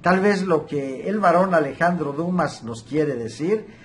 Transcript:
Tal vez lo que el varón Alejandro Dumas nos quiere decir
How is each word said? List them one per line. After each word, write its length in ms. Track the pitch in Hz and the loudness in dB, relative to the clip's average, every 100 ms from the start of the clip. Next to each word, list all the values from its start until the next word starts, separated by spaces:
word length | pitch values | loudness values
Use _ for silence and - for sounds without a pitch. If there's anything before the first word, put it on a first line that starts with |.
Tal 180 | 170 190 | 2 2
vez 220 | 202 190 | 4 2
lo 220 | 190 156 151 | 2 0 0
que 440 | 147 135 131 185 | -6 -6 -6 -4
el 100 | 214 | 2
varón 340 | 190 170 190 | 4 4 4
Alejandro 600 | 170 143 139 170 175 143 | 2 0 0 0 0 -4
Dumas 500 | 139 170 180 147 - | -4 -2 0 -2 -4
nos 200 | 113 113 | -10 -12
quiere 320 | 113 143 151 123 | -6 -2 -2 -2
decir 520 | 113 - 160 220 - - | -8 -6 -2 -2 -4 -20